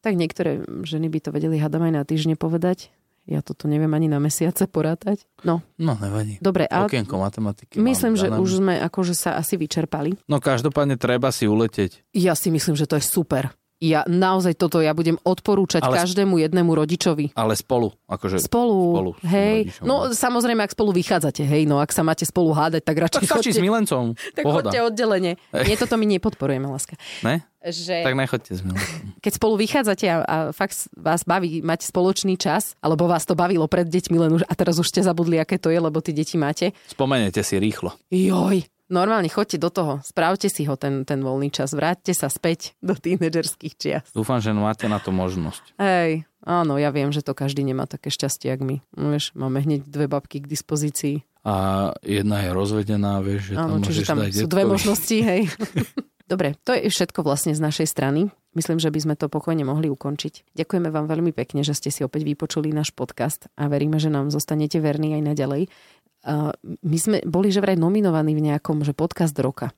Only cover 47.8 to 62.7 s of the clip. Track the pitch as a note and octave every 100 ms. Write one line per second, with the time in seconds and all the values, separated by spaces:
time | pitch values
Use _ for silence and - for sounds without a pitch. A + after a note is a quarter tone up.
47.8 | - - - - C#3 - C3 C3 C3+ C3+
48.8 | _ - D3 D3 - - C3 C3 C#3+ D3
49.8 | C#3 C#3+ D3 C#3+ - C#3+ C#3+ D#3+ - D3+
50.8 | D3 C#3 D3 D3 - _ G#2+ G2 F#2+ F#2+
51.8 | G2 - - G2+ G2+ G#2 F#2 F#2 G2+ G#2+
52.8 | G2+ G#2 G2+ G2 G2 G2+ G2 F#2+ - G#2
53.8 | G2+ G#2 G#2 D#3 G#2 G2 A2 F3 G3 G3
54.8 | G#3+ G3+ - A3 A3+ F#3 G3+ - G#3+ -
55.8 | - - - _ _ F#3 D#3 D3 - B3+
56.8 | - - F3 - D#3 C#3+ - D3+ D#3 D3+
57.8 | D#3 - C3+ C#3+ G3 - _ E3+ D#3+ E3
58.8 | D#3+ D#3 D3+ D3 D3+ D3+ D#3 E3 C#3 D3
59.8 | D#3+ C3+ C#3+ D3 D3+ - _ - E3 F#3+
60.8 | E3+ D#3 D3+ D#3+ E3+ D#3 B2+ C#3+ C#3+ D3
61.8 | - - C3+ D3+ D3+ C#3+ D#3+ - D3+